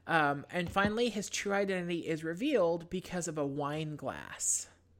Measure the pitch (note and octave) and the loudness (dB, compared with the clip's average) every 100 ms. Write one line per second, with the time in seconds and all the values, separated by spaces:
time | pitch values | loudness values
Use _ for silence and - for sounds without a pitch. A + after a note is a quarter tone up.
0 | - E3 D3 D3 C3 F3 F3 G3 G3+ G#3+ | 0 4 4 2 -2 -2 0 2 2 4
1 | A#3+ G#3+ F#3+ - G#3 G3 G3+ F#3+ F3 F3 | 0 0 -4 -4 0 2 2 0 0 -2
2 | - D#3+ D#3+ E3+ C4+ C4+ E3+ E3+ E3 F#3 | -2 -2 -2 -2 2 4 4 2 -2 -6
3 | F3 F3+ E3+ D#3+ C#3+ C#3 C#3+ D3+ D#3 D3 | -4 -4 -4 -2 -2 0 -2 -2 -4 -4
4 | C3+ D2+ G#1 - - - - - _ _ | -6 -6 -8 -4 -2 -2 -4 -16 _ _